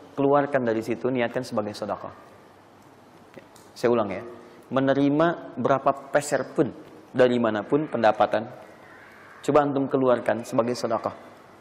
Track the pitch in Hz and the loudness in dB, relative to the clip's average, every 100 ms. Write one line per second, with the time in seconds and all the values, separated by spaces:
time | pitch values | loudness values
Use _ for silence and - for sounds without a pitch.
0 | - - 139 143 139 139 120 113 110 110 | -12 -2 2 4 2 0 0 -2 -2 -4
1 | 127 131 117 123 127 117 104 101 104 95 | -2 -2 -2 -4 -6 -4 -6 -6 -8 -8
2 | 101 - - - - - - - - - | -10 -16 -20 -20 -20 -20 -20 -20 -20 -20
3 | - - - - - - - - 120 120 | -20 -20 -20 -20 -20 -20 -20 -2 0 2
4 | 104 95 117 - - - - 127 135 135 | 0 -6 -12 -18 -20 -20 -4 0 2 2
5 | 143 143 165 165 - - 123 135 139 135 | 2 4 2 0 -8 -6 0 2 2 -2
6 | - 147 143 135 127 - 135 - - - | -2 -2 0 -2 -2 -2 -2 -4 -18 -20
7 | - 123 127 123 117 107 101 143 151 120 | -8 2 4 4 2 0 0 -2 0 2
8 | 110 104 104 107 113 - - - - - | 2 4 2 0 -4 -12 -20 -20 -20 -20
9 | - - - - - 147 143 135 135 139 | -20 -20 -20 -8 2 2 2 0 0 2
10 | 127 120 117 107 117 127 117 123 117 113 | 4 2 0 -4 -2 -2 0 -2 -4 -4
11 | 104 - - - - - | -4 -8 -16 -20 -20 -20